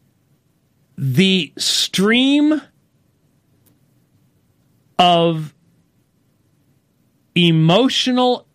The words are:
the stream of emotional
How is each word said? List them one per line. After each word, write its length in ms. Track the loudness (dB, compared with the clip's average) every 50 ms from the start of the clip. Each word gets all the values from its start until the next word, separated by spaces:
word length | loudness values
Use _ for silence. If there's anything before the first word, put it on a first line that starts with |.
| _ _ _ _ _ _ _ _ _ _ _ _ _ _ _ _ _ _ _
the 560 | -8 -6 -2 0 2 2 2 2 0 -2 -6 -10
stream 1040 | -8 -6 -4 -4 -4 -4 -4 -4 -2 0 0 2 2 2 2 2 2 2 0 0 -2 -4 -10 _ _ _ _ _ _ _ _ _ _ _ _ _ _ _ _ _ _ _ _ _ _ _ _ _ _ _ _ _ _ _ _ _ _ _ _ _ _ _ _ _ _ _ _ _
of 560 | -2 0 2 2 2 0 0 -2 -4 -8 -12 -16 _ _ _ _ _ _ _ _ _ _ _ _ _ _ _ _ _ _ _ _ _ _ _ _ _ _ _ _ _ _ _ _ _ _ _ -2
emotional 1120 | 0 0 2 2 2 2 2 2 2 2 0 -2 -4 -4 -2 -2 -2 0 -2 -2 -4 -8 _